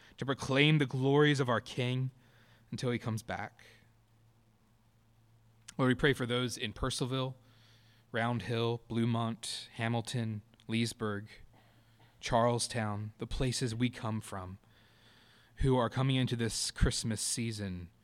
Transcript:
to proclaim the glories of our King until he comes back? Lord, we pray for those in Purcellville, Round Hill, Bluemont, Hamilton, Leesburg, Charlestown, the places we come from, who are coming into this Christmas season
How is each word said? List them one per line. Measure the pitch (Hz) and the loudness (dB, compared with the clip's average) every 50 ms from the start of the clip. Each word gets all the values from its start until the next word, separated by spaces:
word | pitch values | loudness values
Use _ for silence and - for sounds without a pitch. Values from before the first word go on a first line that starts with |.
| - - - - | -20 -20 -12 -6
to | 131 | -4
proclaim | 131 135 - - - 131 135 147 156 156 151 | -4 -4 -2 -2 2 4 6 6 8 6 6
the | 143 | 4
glories | 123 - 131 127 139 139 147 147 147 147 135 | 2 0 2 2 4 6 6 6 6 6 4
of | 143 123 | 2 2
our | 117 107 | 2 0
King | - - - - 123 123 127 127 131 131 - - _ _ _ - - - - - _ _ | 0 -4 -4 -4 -2 -2 -2 -2 -2 -4 -6 -10 _ _ _ -20 -20 -20 -20 -20 _ _
until | - 107 - 127 | -10 -6 -2 -2
he | 120 113 | -2 -2
comes | - 120 113 110 - | -2 -4 -4 -4 -6
back? | - 92 90 104 - - - - - - - _ _ _ _ _ _ _ _ _ _ _ _ _ _ _ _ _ _ _ _ _ _ _ _ _ _ _ _ _ _ _ _ _ _ _ _ _ - - - | -6 -8 -8 -8 -10 -12 -18 -20 -20 -20 -20 _ _ _ _ _ _ _ _ _ _ _ _ _ _ _ _ _ _ _ _ _ _ _ _ _ _ _ _ _ _ _ _ _ _ _ _ _ -10 -2 2
Lord, | 135 127 | 2 2
we | 127 | 4
pray | 127 - 147 131 | 4 4 2 2
for | - 131 | 2 -2
those | 113 123 123 127 120 117 - | -2 -2 -2 -2 -2 -4 -6
in | 123 107 101 | -6 -8 -6
Purcellville, | - - 131 - - 143 123 131 135 131 131 127 - - - - - - - - - - - - _ _ _ | -6 -6 -4 -4 -2 -4 -4 -2 -4 -4 -4 -6 -10 -18 -20 -20 -20 -20 -20 -20 -20 -20 -20 -20 _ _ _
Round | - 113 113 120 120 117 95 | -4 -2 0 0 -2 -2 -4
Hill, | 95 120 113 117 117 120 117 - - | -4 -2 -2 0 0 -2 -4 -6 -4
Bluemont, | 110 117 117 120 117 117 117 113 117 - - - - - - - - | -2 0 2 2 2 2 0 0 -2 -6 -8 -8 -8 -10 -12 -12 -6
Hamilton, | - 113 113 117 117 113 - - 123 113 110 110 107 - _ _ - - - | -4 -2 0 0 0 -2 -2 -2 -2 -2 -2 -4 -6 -8 _ _ -18 -8 -2
Leesburg, | 113 113 117 110 110 - 113 107 104 101 104 107 - - - - - - - - _ - _ _ _ - - - _ - | 0 0 0 0 -2 -4 -4 -4 -4 -4 -6 -10 -16 -20 -20 -20 -20 -20 -20 -20 _ -20 _ _ _ -20 -20 -20 _ -12
Charlestown, | - - 131 117 113 120 120 120 - - - 120 110 107 104 104 107 107 - - | -2 2 4 6 6 6 4 2 0 -2 -2 -2 -2 -2 -2 -4 -6 -8 -8 -10
the | 123 | -8
places | 117 - - 139 127 113 - 135 120 110 | -6 -2 0 0 0 0 0 -2 -2 0
we | 117 123 120 | 0 0 0
come | 120 - - 110 110 107 | -2 -2 -6 -4 -4 -4
from, | - - - 95 92 92 95 - _ _ _ - - _ _ _ _ - - - - - - - _ _ _ - | -6 -6 -8 -10 -8 -10 -12 -14 _ _ _ -20 -20 _ _ _ _ -20 -20 -20 -20 -20 -20 -20 _ _ _ 0
who | - 135 127 127 | 2 4 4 4
are | 117 107 | 2 2
coming | - 127 131 135 131 | 0 0 0 2 2
into | 131 127 113 123 | 2 0 0 0
this | 117 117 110 - - - - | 0 -2 -2 -2 -2 -4 -6
Christmas | - - - 123 - - - 117 110 98 | -2 0 2 2 2 0 -2 -2 -2 -2
season | - - - - 117 117 110 104 101 98 92 90 87 85 - _ | -2 -4 -2 -2 -2 -4 -4 -4 -6 -6 -6 -8 -10 -12 -14 _